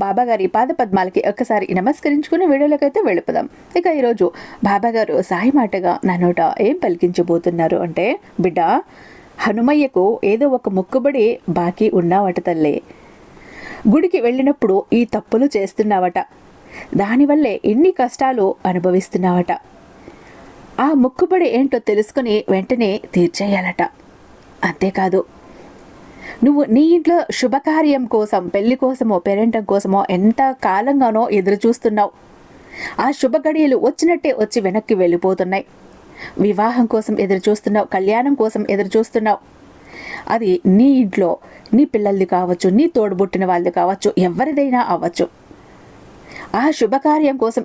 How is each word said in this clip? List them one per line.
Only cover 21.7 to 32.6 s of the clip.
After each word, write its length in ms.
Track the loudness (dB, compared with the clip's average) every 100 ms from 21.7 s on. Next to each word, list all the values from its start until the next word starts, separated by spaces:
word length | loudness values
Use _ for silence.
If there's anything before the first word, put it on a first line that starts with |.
| 0 0
తెలుసుకుని 460 | 0 0 -2 0 -2 0
వెంటనే 380 | -2 0 -2 0 -2 -2 0
తీర్చేయాలట. 680 | 0 0 -2 -2 -2 -4 -6 -8 -20 -20 -20 -20 -20 -8 -8
అంతేకాదు, 520 | -2 -2 0 0 0 -2 -10 -20 -20 -20 -20 -20 -20 -20 -20 -20 0 2
నువ్వు 180 | 2 2 4
నీ 80 | 4 4
ఇంట్లో 200 | 4 0 0 -2
శుభకార్యం 640 | -2 0 0 0 2 0 0 -2
కోసం, 280 | 0 -2 -2 -2
పెళ్లి 220 | 0 0
కోసమో, 340 | 0 0 0 0 0
పేరెంటం 380 | 0 2 0 0
కోసమో 300 | 0 2 0 0 2
ఎంత 240 | 2 2 0 0 -2
కాలంగానో 560 | 0 0 2 2 2 0 0
ఎదురు 200 | 0 2 0
చూస్తున్నావు. 480 | 0 0 0 -2 -4 -20 -20 -20 -20